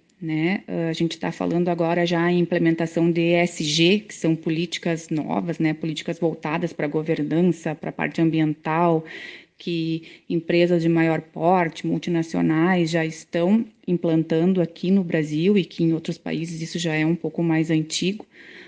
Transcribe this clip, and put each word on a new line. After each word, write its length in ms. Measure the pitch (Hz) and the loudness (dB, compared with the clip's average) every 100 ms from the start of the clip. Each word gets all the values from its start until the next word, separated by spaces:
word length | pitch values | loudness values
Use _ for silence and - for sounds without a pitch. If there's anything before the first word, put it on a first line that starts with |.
| _ - | _ -12
né? 400 | 160 156 165 208 - | -4 -2 0 -2 -4
Ah, 220 | 175 165 | -4 -4
a 40 | |
gente 260 | 160 165 - | -2 -2 -2
tá 140 | 180 | -6
falando 340 | - 180 170 180 | -4 -2 0 0
agora 380 | 170 165 175 175 | 0 0 0 0
já 260 | 170 170 | 2 2
em 80 | 180 | 2
implementação 720 | 170 175 165 165 165 170 170 | 2 2 2 0 -2 0 2
de 80 | 170 | 2
E 140 | 170 | 2
S 300 | 170 175 - 151 | 2 2 -2 -2
G, 340 | 156 170 208 - | 4 4 4 -2
que 60 | |
são 200 | - 165 | -4 -2
políticas 760 | 160 165 160 170 - 175 160 - | 0 -2 -4 -4 -4 -4 -4 -4
novas, 500 | 156 - 202 180 160 | -6 -4 -4 -4 -2
né? 140 | 160 | -2
Políticas 440 | 156 160 156 - 165 | -2 -6 -6 -8 -4
voltadas 520 | 165 160 156 165 170 | -4 -4 -6 -4 -4
pra 160 | - 147 | -4 -4
governança, 880 | 156 156 156 147 156 180 165 165 151 | -2 -2 -2 0 2 2 2 -4 -6
pra 160 | - | -8
parte 300 | - 151 156 | -4 -4 0
ambiental, 840 | 165 160 156 156 160 160 175 160 160 - - - - - | 0 2 0 -2 -2 2 2 2 -2 -14 -16 -18 -20 -12
que 460 | - 165 160 160 - - - | -6 -4 -2 -6 -8 -16 -4
empresas 540 | 175 165 170 175 175 | -4 2 4 4 4
de 40 | 165 | 4
maior 320 | 165 165 160 | 2 2 0
porte, 680 | 160 160 165 185 165 - 160 | -4 0 2 4 2 -2 -4
multinacionais, 1040 | 165 - 170 165 180 165 160 175 180 160 | -2 -2 -2 -2 0 2 4 4 2 2
já 160 | 165 160 | 0 -2
estão 600 | 160 - 170 175 226 220 _ - | -6 -6 0 2 2 0 _ -2
implantando 760 | 175 170 160 160 160 175 185 | 0 2 2 2 2 2 2
aqui 280 | 165 - 180 | 0 -2 2
no 140 | 196 | 2
Brasil 540 | 170 165 151 151 180 208 | 2 0 0 0 2 2
e 80 | 156 | 0
que 180 | - | 0
em 80 | 165 | 0
outros 260 | 160 170 160 | 0 -4 -8
países 440 | 170 156 170 160 | -6 -6 -6 -8
isso 180 | 160 175 | -8 -6
já 140 | 165 | -2
é 120 | 156 156 | 0 0
um 100 | 170 | 0
pouco 280 | 156 165 | -4 -2
mais 260 | 165 160 160 | 0 0 2
antigo. 560 | 160 156 - 175 214 - - - - | 0 -2 -4 -4 -6 -12 -20 -20 -20